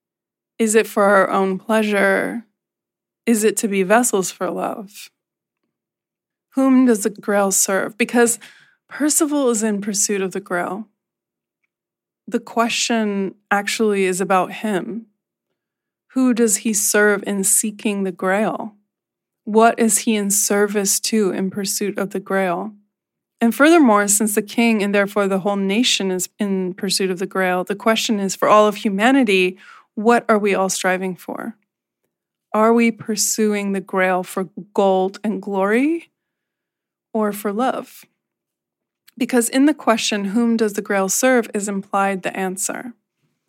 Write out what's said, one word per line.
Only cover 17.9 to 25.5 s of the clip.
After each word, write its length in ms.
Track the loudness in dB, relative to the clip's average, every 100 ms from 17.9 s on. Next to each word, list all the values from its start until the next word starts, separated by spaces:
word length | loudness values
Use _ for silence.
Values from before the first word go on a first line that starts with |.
| -2
the 80 | -4
Grail? 640 | -4 -2 0 -2 -4 -8 -14 _ _ _ _ _ _
What 340 | -2 4 4 4
is 200 | 0 0
he 180 | 0 0
in 140 | 0
service 680 | 0 0 0 0 0 -2 -2
to 320 | -2 0 0
in 180 | 0 -4
pursuit 480 | -4 -6 -4 -4 -4
of 120 | -6
the 100 | -6
Grail? 520 | -4 -2 -2 -2 -6 -12 _ _ _ _ _ -2
And 140 | 0
furthermore, 540 | 4 6 6 6 4 2
since 260 | 0 0
the 80 | -2
king 400 | -4 0 2 2
and 120 | 2
therefore 340 | 2 0 0 0
the 120 | 0
whole 160 | 0